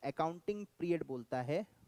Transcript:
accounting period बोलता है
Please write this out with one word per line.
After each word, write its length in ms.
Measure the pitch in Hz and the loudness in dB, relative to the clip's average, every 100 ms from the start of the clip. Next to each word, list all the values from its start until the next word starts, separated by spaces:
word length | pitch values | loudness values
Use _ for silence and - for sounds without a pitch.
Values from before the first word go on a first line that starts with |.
accounting 640 | - - 160 175 - 208 202 _ | -4 0 0 0 -2 -2 -4 _
period 240 | 175 170 | 2 2
बोलता 400 | 143 127 113 127 | 0 -6 -2 -2
है 240 | 127 160 214 - | 2 0 -2 -10